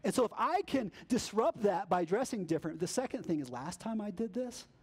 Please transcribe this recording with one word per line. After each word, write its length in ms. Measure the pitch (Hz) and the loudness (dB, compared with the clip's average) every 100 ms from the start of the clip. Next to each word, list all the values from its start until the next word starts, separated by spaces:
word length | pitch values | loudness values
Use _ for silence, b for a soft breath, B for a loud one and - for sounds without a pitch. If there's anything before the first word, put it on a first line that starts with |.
And 80 | 233 | 2
so 120 | - | 4
if 80 | 226 - | 2 2
I 260 | 247 370 | 2 2
can 300 | - 269 208 B B | 2 0 -2 B B
disrupt 540 | 247 - 202 233 - | 0 2 2 2 4
that 260 | 202 180 196 | 2 2 2
by 160 | 180 | 2
dressing 400 | 165 202 254 226 | 4 2 2 -2
different, 360 | 170 160 165 160 | 0 0 0 -4
the 80 | 175 | -2
second 360 | - 254 254 | 0 -2 -4
thing 160 | - 156 | -2 -2
is 80 | 127 | -2
last 320 | 123 147 - | -6 -6 -6
time 200 | 226 220 | -6 -4
I 100 | 208 | -4
did 240 | 196 226 | -4 -4
this 320 | 247 247 - - - | -4 -6 -10 -18 -20